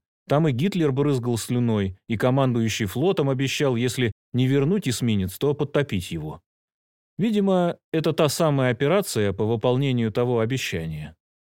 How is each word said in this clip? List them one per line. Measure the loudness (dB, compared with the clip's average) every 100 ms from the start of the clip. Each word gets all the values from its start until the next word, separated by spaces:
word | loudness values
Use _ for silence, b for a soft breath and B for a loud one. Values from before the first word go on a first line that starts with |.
| _ _ 0
Там | 2 2
и |
Гитлер | 0 0 0 0
брызгал | 2 2 0 0 -2
слюной, | -2 0 2 0 -2 -4 -6
и | 0
командующий | 2 2 2 2 0 -2 -4
флотом | -2 0 0 0
обещал, | 0 -2 0 0 0
если | -2 0 -2 -4 _
не | 0 2
вернуть | 2 2 0 -2
эсминец, | -2 0 0 -2 -2
то | -2
подтопить | -2 -2 -2 -2 -4 -6
его. | -8 -10 -14 _ _ _ _ _ _ _ -4
Видимо, | -2 2 2 2 0 -2 _
это | -2 0
та | 2 2
самая | 2 2 2 2
операция | 2 2 0 0 -2 -2
по | 0
выполнению | -2 0 2 2 2 0 0
того | 0 0 0
обещания. | 0 -2 -4 -6 -6 -8 -10 -16 _ _